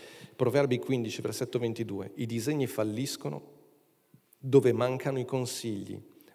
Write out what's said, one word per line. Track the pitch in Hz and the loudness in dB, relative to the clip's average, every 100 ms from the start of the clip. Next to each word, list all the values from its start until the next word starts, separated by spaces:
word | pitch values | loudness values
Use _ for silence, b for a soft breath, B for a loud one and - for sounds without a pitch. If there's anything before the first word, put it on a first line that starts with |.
| B B B - | B B B 0
Proverbi | 160 143 139 123 | 2 4 4 2
quindici, | - 131 110 - | 0 0 -2 -4
versetto | 113 110 123 123 | -6 -4 -4 -2
ventidue: | 117 113 113 101 95 - | -2 -2 -4 -6 -8 -6
"I | 117 | -4
disegni | 117 117 151 123 | -2 -2 0 0
falliscono | - 107 107 139 - 147 147 - - - _ _ _ _ - _ _ | 0 -2 -2 -4 -6 -6 -8 -12 -20 -20 _ _ _ _ -20 _ _
dove | 135 135 123 | 6 8 8
mancano | 110 123 127 143 135 | 6 2 0 -2 -2
i | 120 | -2
consigli, | 131 120 - 117 101 98 98 - B B | -2 -2 -4 -6 -6 -6 -12 -14 B B